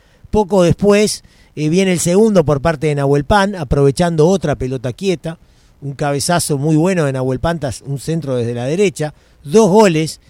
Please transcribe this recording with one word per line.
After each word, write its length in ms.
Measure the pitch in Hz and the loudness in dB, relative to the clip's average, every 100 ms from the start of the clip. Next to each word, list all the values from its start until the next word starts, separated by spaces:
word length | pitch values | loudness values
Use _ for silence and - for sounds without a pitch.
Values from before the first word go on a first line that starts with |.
| _ _ - | _ _ -4
Poco 340 | 208 185 196 | -2 0 2
después, 580 | 170 - 202 208 214 - _ _ _ | 2 2 2 4 2 -4 _ _ _
eh, 140 | - 151 | -6 0
viene 240 | 180 190 | 0 2
el 80 | 175 | 0
segundo 440 | 170 185 220 190 | 2 2 4 4
por 160 | 147 139 | 2 0
parte 280 | 160 147 156 | -2 -2 -2
de 80 | 143 | 0
Nahuel 280 | 139 143 | 0 0
Pan, 300 | 143 208 196 | 2 0 0
aprovechando 720 | 190 139 143 139 131 175 160 160 | -2 -2 2 2 2 0 2 2
otra 300 | 190 151 117 | 2 -2 -4
pelota 360 | 127 131 123 | -6 -6 -8
quieta, 460 | - 190 170 165 170 _ _ _ _ | -6 -4 -4 -6 -14 _ _ _ _
un 120 | 139 | -12
cabezazo 680 | 135 147 143 - 175 - 139 | -6 -4 -4 -2 -2 -2 -2
muy 160 | 151 | 0
bueno 300 | 151 175 180 | 2 2 0
de 80 | 143 | -2
Nahuel 260 | 131 131 131 | -2 -4 -2
Pan, 220 | 165 165 | -4 -4
tas-, 220 | 139 - 131 | -6 -8 -10
un 140 | 139 | -8
centro 340 | - 165 135 | -6 -6 -4
desde 200 | 123 117 | -4 -4
la 100 | 120 | -6
derecha, 500 | 127 175 196 - 147 - _ _ | -4 0 -2 -2 -8 -10 _ _
dos 260 | 143 202 208 | 0 2 4
goles 500 | 208 202 156 156 - | 6 4 2 -4 -8